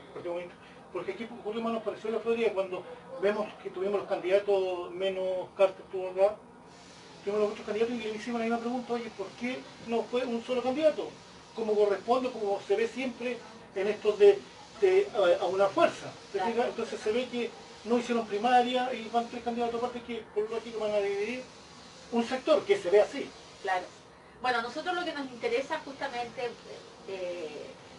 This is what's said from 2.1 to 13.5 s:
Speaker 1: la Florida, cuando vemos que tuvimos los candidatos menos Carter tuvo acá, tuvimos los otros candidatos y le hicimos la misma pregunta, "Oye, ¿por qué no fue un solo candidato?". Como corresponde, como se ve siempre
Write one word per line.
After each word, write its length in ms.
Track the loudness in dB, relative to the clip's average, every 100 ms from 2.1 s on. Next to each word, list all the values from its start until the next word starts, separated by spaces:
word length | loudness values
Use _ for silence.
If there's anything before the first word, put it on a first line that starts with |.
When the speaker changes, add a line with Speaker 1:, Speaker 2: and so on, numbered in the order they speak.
Speaker 1:
la 80 | -2
Florida, 320 | 0 2 2
cuando 300 | 0 -2 -4 -10 -14 -14 -2
vemos 260 | 0 0 -4 -8
que 60 | -10
tuvimos 300 | -4 -2 0
los 100 | -2
candidatos 800 | -2 2 2 4 2 2 -2 -6
menos 560 | -4 -2 -2 -2 -4 -2 4
Carter 280 | 4 4 -8
tuvo 180 | -6 -2
acá, 260 | 4 4 4 -12 -20 -20 -20 -20 -20 -20 -10
tuvimos 180 | -2 2
los 100 | 2
otros 140 | 0 -4
candidatos 300 | 0 0 -2
y 40 |
le 100 | -4 -6
hicimos 240 | -4 -2
la 60 | 0
misma 140 | 0
pregunta, 340 | -2 -4 -2
"Oye, 160 | -4 -4 -8
¿por 100 | -10 -6
qué 220 | -6 -6 -10 -14 -4
no 160 | -2
fue 220 | 0 -2 0
un 180 | -2
solo 180 | -2 -2
candidato?". 480 | 0 4 4 2 -4 -10 -18 -20 -12 -4
Como 180 | 0 4
corresponde, 540 | 4 4 2 2 0
como 300 | -2 -2 0 2
se 80 | 2
ve 120 | 2
siempre 500 | -2 -6 -4 -6 -6 -10